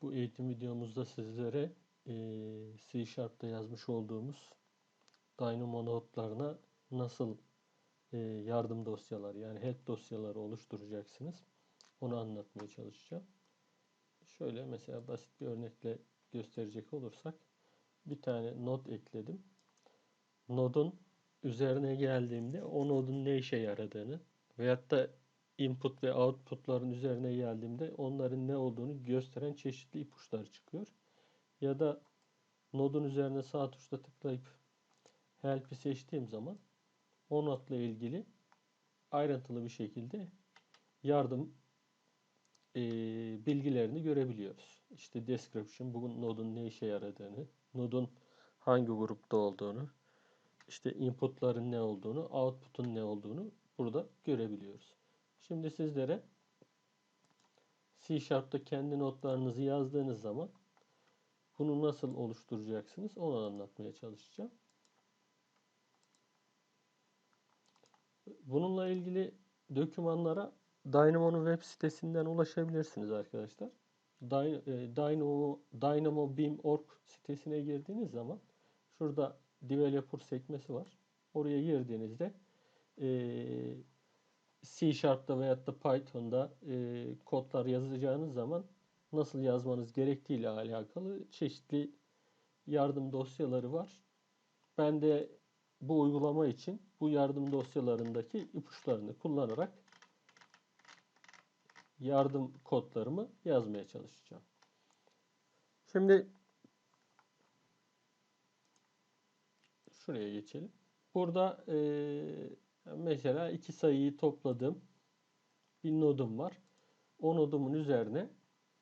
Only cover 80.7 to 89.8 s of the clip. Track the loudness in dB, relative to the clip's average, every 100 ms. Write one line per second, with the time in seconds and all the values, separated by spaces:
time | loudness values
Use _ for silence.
80.7 | -8 -8 -16 _ _ _ -2 2 2 4
81.7 | 4 2 -2 -4 -4 -4 -6 _ _ _
82.7 | _ _ -4 0 0 0 -4 -4 -4 -6
83.7 | -8 -14 _ _ _ _ _ _ _ -16
84.7 | 0 2 4 4 4 2 0 2 2 0
85.7 | -2 2 2 2 -6 0 0 0 -4 -6
86.7 | -4 -2 -4 -6 -8 -2 -2 0 -2 2
87.7 | 0 0 -2 0 0 -2 -2 -2 -2 -6
88.7 | _ _ _ -6 -2 0 0 2 2 2
89.7 | -2